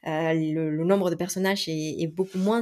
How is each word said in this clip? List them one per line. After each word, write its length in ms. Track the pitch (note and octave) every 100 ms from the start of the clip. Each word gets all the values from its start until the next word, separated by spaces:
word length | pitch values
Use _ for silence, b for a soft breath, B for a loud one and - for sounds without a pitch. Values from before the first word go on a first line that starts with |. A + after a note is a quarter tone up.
| D#3
Euh, 260 | D#3 D#3+
le, 380 | E3 D#3 D#3 D#3
le 120 | D#3
nombre 280 | E3+ G3 F3+
de 40 | E3
personnages 520 | F3+ F#3 F#3+ G3 D#3+
est, 340 | D#3 D#3 -
est 60 | D#3+
beaucoup 320 | E3+ F#3+ F#3
moins 220 | G3+ A#3